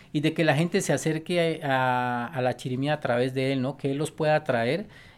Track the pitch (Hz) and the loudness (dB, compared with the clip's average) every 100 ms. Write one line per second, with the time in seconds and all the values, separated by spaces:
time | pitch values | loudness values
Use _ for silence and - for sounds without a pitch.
0 | - 151 151 160 156 139 170 196 170 139 | -6 -2 0 2 2 4 2 0 0 0
1 | 160 160 160 175 165 160 143 131 127 127 | 0 -2 -2 0 0 0 0 2 2 2
2 | 123 120 120 135 127 120 131 127 143 147 | 0 -2 -4 -2 -2 -2 -4 -2 0 0
3 | 127 120 131 131 131 135 127 147 139 139 | 0 0 0 0 -2 0 -2 -4 -4 -2
4 | 151 - 156 151 151 120 117 170 214 - | -4 0 2 2 2 0 0 -2 -4 -16
5 | - | -20